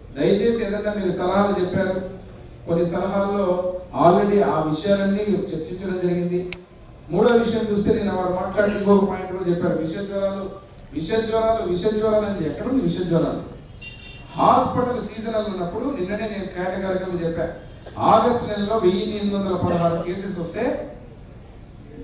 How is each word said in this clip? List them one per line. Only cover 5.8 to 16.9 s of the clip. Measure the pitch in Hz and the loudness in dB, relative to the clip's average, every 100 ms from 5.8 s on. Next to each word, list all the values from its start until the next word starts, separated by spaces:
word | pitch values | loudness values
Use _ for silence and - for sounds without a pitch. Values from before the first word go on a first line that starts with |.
| 196 180 175 | -4 -2 0
జరిగింది. | 175 175 180 180 - - - - - - | 0 0 -2 -2 -10 -14 -20 -20 -20 -4
మూడో | 175 240 233 | 4 6 6
విషయం | - 226 208 | 4 0 0
చూస్తే | 202 226 | 0 2
నిన్న | 214 196 | 2 2
వారు | 185 185 | 0 0
మాట్లాడిన | - - 208 208 202 | -2 0 2 2 2
ఇంకొక | 196 196 196 | 4 6 4
పాయింట్ | - - | -2 -6
కూడా | 180 175 | -4 0
చెప్పారు, | 165 175 156 | 0 0 0
విష | 160 | -2
జ్వరాలు, | 202 196 196 196 196 190 - - - - | -6 -4 -2 -2 -2 -8 -12 -16 -20 -10
విష | 147 165 | -8 -2
జ్వరాలు, | 220 220 226 220 226 180 | 0 0 0 2 0 0
విష | 175 | 0
జ్వరాలు | 214 214 220 214 202 | 0 2 2 2 0
అని. | 190 156 | -2 -4
ఎక్కడుంది | - 254 269 | -4 0 0
విష | 170 175 | 2 0
జ్వరాలు? | 170 165 - - - - - - - - - - - - | 2 2 2 -2 -8 -14 -16 -18 -16 -16 -18 -18 -12 2
హాస్పిటల్ | - 254 254 240 247 - | 4 6 4 0 0 -2
సీజనల్ | 208 220 220 220 202 | -6 -8 -4 -4 -4
ఉన్నప్పుడు | 180 175 214 | -4 -6 -4
నిన్ననే | 262 185 180 208 220 | -4 -4 -4 -4 -4
నేను | 196 170 | -6 -8
కేటగిరికల్ | 175 185 196 190 | -4 -4 -4 -2